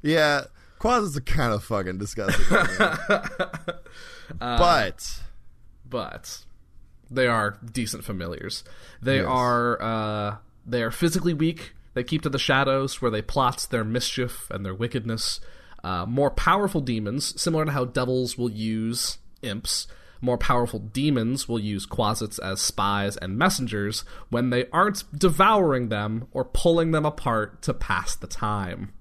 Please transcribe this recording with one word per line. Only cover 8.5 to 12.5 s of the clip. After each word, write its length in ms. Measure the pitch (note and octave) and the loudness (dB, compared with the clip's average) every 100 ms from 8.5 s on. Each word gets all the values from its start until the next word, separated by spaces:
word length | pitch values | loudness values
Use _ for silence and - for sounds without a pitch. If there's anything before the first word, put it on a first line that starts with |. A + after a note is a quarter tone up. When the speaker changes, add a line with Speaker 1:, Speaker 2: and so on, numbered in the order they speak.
| - - - - - | -10 -12 -18 -18 -8
Speaker 2:
They 180 | A#2+ C3+ | 0 2
Speaker 1:
Yes. 80 | - | 2
Speaker 2:
are, 540 | B2+ B2 A#2+ A#2+ A#2 | 2 4 4 2 0
uh, 540 | A2 A2+ G#2+ G#2+ G#2 G#2 - - - | -2 -2 -2 -2 -4 -6 -14 -20 -4
they 160 | A#2+ | -2
are 80 | A2+ | -2
physically 420 | - E3+ F3 E3+ | 0 0 2 0
weak. 380 | D#3 D#3+ D#3+ - - - | 2 0 0 -10 -18 -8
They 80 | - | -6
keep 200 | B2 D#3 | -2 -2
to 60 | D#3 | 0
the 100 | C3+ | -2
shadows 600 | - | 2